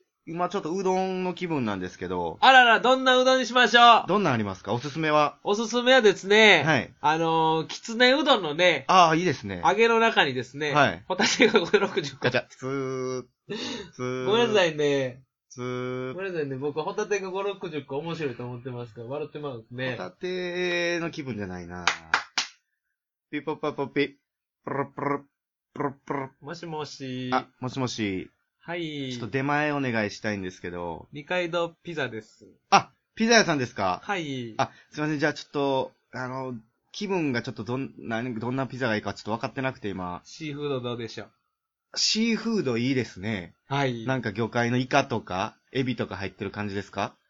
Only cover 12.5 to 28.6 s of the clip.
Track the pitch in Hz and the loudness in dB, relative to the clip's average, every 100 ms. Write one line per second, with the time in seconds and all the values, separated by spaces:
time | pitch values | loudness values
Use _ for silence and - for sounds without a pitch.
12.5 | - 131 139 131 131 127 127 123 _ - | -8 -6 -4 -4 -4 -4 -6 -10 _ -12
13.5 | 208 247 233 180 143 127 127 127 220 233 | -8 -8 -10 -12 -8 -6 -4 0 2 4
14.5 | 214 175 151 147 139 131 127 _ _ _ | 4 2 2 0 0 -2 -6 _ _ _
15.5 | - 123 123 127 127 127 160 196 175 139 | -10 -8 -6 -6 -6 -8 -8 -6 -6 -6
16.5 | 135 143 143 170 202 214 202 190 185 196 | -4 -6 -4 -6 -6 -4 -4 -4 -6 -6
17.5 | 190 185 151 131 139 165 160 147 120 123 | -6 -8 -10 -8 -8 -6 -6 -6 -6 -10
18.5 | 123 131 123 120 113 117 143 147 156 147 | -10 -12 -12 -12 -14 -10 -10 -10 -10 -10
19.5 | 120 107 123 131 113 92 - 180 185 180 | -12 -12 -8 -8 -6 -10 -10 -8 -6 -6
20.5 | 175 180 175 170 170 165 160 135 104 98 | -4 -2 0 0 -2 -4 -8 -8 -8 -8
21.5 | 90 87 87 87 - 82 - - - - | -8 -10 -6 -4 -4 -4 -6 -4 -6 -6
22.5 | - _ _ _ _ _ _ _ 147 156 | -10 _ _ _ _ _ _ _ -8 -6
23.5 | 151 151 143 139 143 139 - _ _ _ | -6 -6 -4 -2 0 -2 -4 _ _ _
24.5 | _ - 131 139 - 139 143 139 _ _ | _ -8 -6 -6 -4 -4 -4 -8 _ _
25.5 | _ _ - 143 135 - 139 135 _ 143 | _ _ -6 -6 -6 -8 -8 -8 _ -14
26.5 | 170 170 156 147 - 135 127 127 127 123 | -12 -10 -10 -10 -10 -10 -8 -2 -2 -4
27.5 | _ 127 135 127 - 104 95 - _ _ | _ -8 -4 -4 -2 -2 -4 -8 _ _
28.5 | _ | _